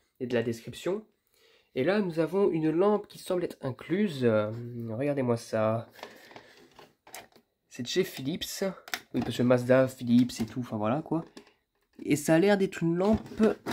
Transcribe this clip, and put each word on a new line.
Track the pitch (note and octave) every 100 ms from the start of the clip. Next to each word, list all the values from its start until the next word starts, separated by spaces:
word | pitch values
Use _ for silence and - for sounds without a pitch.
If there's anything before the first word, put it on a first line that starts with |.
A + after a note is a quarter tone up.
| _ _
et | B2+
de |
la | A#2+
description. | A#2+ A#2 - - E3+ G#3 - _ _ _ _ _ _ C3
Et |
là, | D3 G#3+
nous | F#3 D#3+
avons | D#3 F#3+ G3+
une | D#3+ D#3
lampe | E3 G3+ G#3 -
qui | -
semble | - F3+
être | E3+ -
incluse. | C3 A#2+ - F#3 G#3 C#3
Euh, | A#2+ G#2+ G#2+ A#2 A#2+ A#2+ A2+
regardez-moi | A2 C#3+ C#3 B2 A#2
ça. | - A2 A2 A2+ - - - - - - - - - - - _ - - - _ _ _ _
C'est | -
de | A#2+
chez | F3+
Philips. | F#3 - C3+ F3+ - - G3 F3+ - - -
Oui, | B2+
parce | A#2+ A#2+
que |
Mazda, | B2 B2+ A#2+ C3 C3
Philips | - A#2+ A#2+ B2 -
et | A2+
tout, | B2+
enfin | A#2+ A2
voilà | G#2+ C#3+
quoi. | D#3 D#3+ - - - _ _ _ _ -
Et | - D3
ça | -
a | D#3+
l'air | G3+ G3
d'être | F#3+ -
une | E3 F3
lampe | G3+ A3 - - G#3+ - -